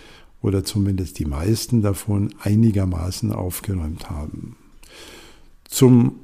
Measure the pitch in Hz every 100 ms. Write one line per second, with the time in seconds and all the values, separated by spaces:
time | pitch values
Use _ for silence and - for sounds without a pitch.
0 | - - - - 107 98 - 107 98 95
1 | 82 - 76 71 95 113 - 120 104 95
2 | - 101 104 - 104 104 113 104 95 87
3 | 87 - 107 104 92 - - 92 78 78
4 | - 71 76 - - - _ - - -
5 | - - - - - - - - 127 123
6 | 123 -